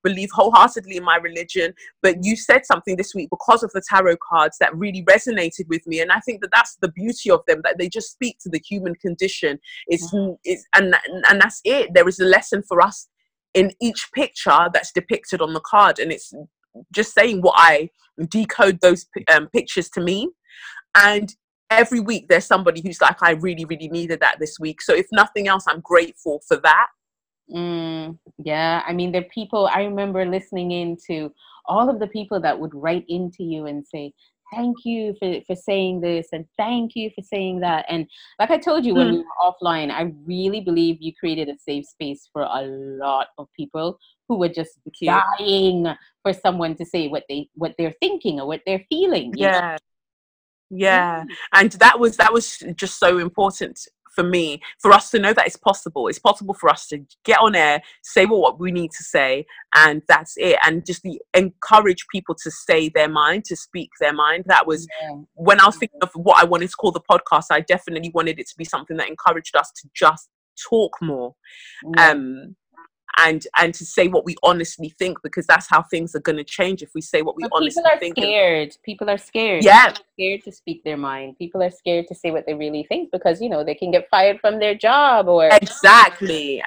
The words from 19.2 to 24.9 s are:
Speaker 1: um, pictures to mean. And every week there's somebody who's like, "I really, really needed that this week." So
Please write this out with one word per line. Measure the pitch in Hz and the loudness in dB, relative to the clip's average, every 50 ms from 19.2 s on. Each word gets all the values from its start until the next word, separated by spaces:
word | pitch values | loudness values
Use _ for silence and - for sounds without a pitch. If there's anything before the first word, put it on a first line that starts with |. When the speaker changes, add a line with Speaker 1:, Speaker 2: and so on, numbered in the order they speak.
| - - 160 | 0 2 2
Speaker 1:
um, | 151 151 156 | 2 2 0
pictures | - 233 - - - 190 170 - | -4 -4 -4 -4 -4 -6 -6 -6
to | - - | -6 -6
mean. | 170 175 185 196 240 359 - _ _ _ _ - - - - - - _ - | -4 -4 -4 -4 -6 -8 -10 _ _ _ _ -20 -20 -20 -20 -20 -4 _ 4
And | 202 202 202 208 208 214 - - _ _ _ _ _ _ - | 6 6 6 4 2 -2 -6 -10 _ _ _ _ _ _ 0
every | 220 220 233 226 254 233 | 4 4 4 4 2 -2
week | 208 208 233 185 - - | -2 -2 -4 -4 0 2
there's | 180 170 190 | 2 2 2
somebody | - 208 185 190 175 165 165 160 | 2 0 2 2 2 -2 -2 -4
who's | 190 170 - | -8 -2 2
like, | 175 139 185 - 185 | 2 2 4 4 2
"I | 170 165 160 160 | 2 2 2 -2
really, | 185 175 160 165 | -6 -6 -6 -8
really | 151 165 156 160 156 | -10 -10 -10 -10 -10
needed | 160 170 170 165 165 156 | -8 -8 -6 -6 -4 -2
that | 156 139 - - | 0 0 0 -2
this | 156 151 - - | -6 -10 -10 -10
week." | 160 156 151 - - | -12 -12 -12 -8 -2
So | - | 0